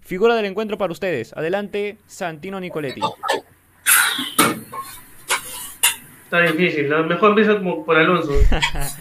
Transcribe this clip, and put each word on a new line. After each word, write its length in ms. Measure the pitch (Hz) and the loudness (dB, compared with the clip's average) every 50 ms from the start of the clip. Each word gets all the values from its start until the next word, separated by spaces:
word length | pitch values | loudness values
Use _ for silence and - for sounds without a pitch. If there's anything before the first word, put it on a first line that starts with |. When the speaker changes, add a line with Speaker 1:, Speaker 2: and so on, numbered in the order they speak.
Speaker 1:
figura 340 | - - 180 185 220 233 233 | -10 -8 -2 2 4 4 4
del 120 | 226 208 | 2 0
encuentro 320 | 196 185 208 226 208 190 - | -2 -4 -4 -4 -4 -4 -4
para 140 | 202 170 170 | -4 -4 -4
ustedes. 400 | - 196 185 160 120 104 - - | -4 -4 -2 -2 -2 -4 -6 -8
Adelante, 640 | 135 151 165 190 202 208 202 214 208 208 208 196 - _ | -6 -4 -2 -2 -4 -4 -6 -6 -6 -6 -6 -8 -12 _
Santino 520 | _ - - 190 170 160 147 156 196 196 190 | _ -12 -8 -8 -8 -8 -10 -10 -10 -8 -8
Nicoletti. 420 | 202 - - 156 147 127 - - 220 - - - - - - - - _ _ _ _ _ _ _ - - - - - - - - - - - - - - - - - - - - - - - - - - - - - - - - - - - - - - - - - - - - - - - - - | -8 -8 -6 -6 -6 -6 -6 -4 -6 -6 -6 -6 -4 -4 -4 -4 -6 _ _ _ _ _ _ _ 0 2 2 2 2 0 -2 -4 -6 -4 0 0 0 0 -2 -6 -10 -12 -12 -12 -12 -14 -16 -18 -20 -20 -20 -14 -8 -6 -6 -6 -6 -10 -14 -14 -14 -14 -6 -4 -2 -2 -2 -6 -12 -20 -20 -20 -8
Speaker 2:
Está 160 | - 175 170 | 0 2 2
difícil, 460 | 170 165 160 170 180 165 151 151 139 139 | 4 4 2 2 0 0 0 0 0 2
¿no? 140 | 151 160 160 | 2 2 2
Mejor 260 | 165 175 - 214 208 | 0 2 2 4 4
empieza 260 | 208 220 208 214 208 | 4 4 4 4 2
como 280 | 196 185 180 160 - - | 2 0 -2 -4 -2 0
por 120 | 165 160 | 2 4
Alonso. 360 | 156 160 180 180 165 160 147 | 4 4 4 4 2 2 2
Speaker 1:
<laughs> 100 | 143 - - - 185 156 - - - 151 139 139 - - | 4 6 8 8 6 6 2 0 -2 -2 -4 -4 -6 -10